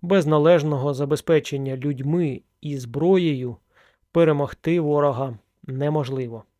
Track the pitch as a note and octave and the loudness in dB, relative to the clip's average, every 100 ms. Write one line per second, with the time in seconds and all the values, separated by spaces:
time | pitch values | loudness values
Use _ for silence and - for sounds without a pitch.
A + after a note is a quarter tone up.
0 | F3 G3 D3+ D3+ D3+ F3 D3+ C#3+ C#3 C3+ | 2 2 4 4 6 4 4 -2 -2 -2
1 | C#3+ D3 - D#3+ D3 C#3+ C3+ C3 C#3 C3+ | -2 -2 2 0 0 -6 -6 -4 -4 -4
2 | C3+ E3+ E3 B2+ _ _ D3+ C#3 B2 B2 | -2 0 -2 -4 _ _ -10 -8 -8 -2
3 | E3 F#3+ E3+ C#3 B2 A2 _ _ _ _ | 2 4 2 -2 -6 -10 _ _ _ _
4 | _ E3+ E3 D3 C#3+ - - F3 D3+ D3 | _ 2 4 4 -2 -4 -2 0 2 2
5 | C#3+ A#2+ C3+ A#2 _ _ - C3 D3 D3+ | 2 0 -4 -8 _ _ -12 -4 -2 -2
6 | C3 C3+ B2+ A2+ - | -2 -6 -8 -10 -18